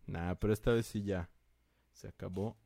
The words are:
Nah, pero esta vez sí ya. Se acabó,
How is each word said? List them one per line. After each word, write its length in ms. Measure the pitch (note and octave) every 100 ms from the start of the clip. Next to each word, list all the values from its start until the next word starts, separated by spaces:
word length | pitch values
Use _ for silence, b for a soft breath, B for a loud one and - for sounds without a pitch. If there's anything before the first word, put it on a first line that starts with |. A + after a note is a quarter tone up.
| -
Nah, 280 | C#3+ F2 F2+
pero 160 | G#2
esta 180 | G#2+ -
vez 120 | A#2 A2+
sí 160 | A2
ya. 260 | G2 F#2 F2 - _ _ _ _ _
Se 140 | - -
acabó, 480 | - F#2+ F#2 G#2+ A2+